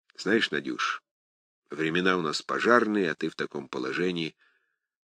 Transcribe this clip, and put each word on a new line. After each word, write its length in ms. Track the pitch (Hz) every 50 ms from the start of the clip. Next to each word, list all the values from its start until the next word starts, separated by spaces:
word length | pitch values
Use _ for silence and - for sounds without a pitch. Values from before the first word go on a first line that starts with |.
| _ _ _ -
«Знаешь, 320 | - 92 107 113 95 -
Надюш, 520 | - 71 69 67 62 - - - - - - _ _ _ _ _ _ _ _ _ _ _ _ _
времена 480 | 73 71 80 80 80 90 90 92 92 90
у 20 |
нас 220 | 82 78 76 -
пожарные, 680 | - - 67 67 - 104 120 120 117 107 107 104 95 82
а 40 | 76
ты 160 | - - 82
в 60 | -
таком 320 | - 76 - - 73 67 65
положении. 680 | - 67 64 65 67 80 87 92 90 85 80 78 - _ _ _ _ _ _ _ _ _ _ _ _ _ _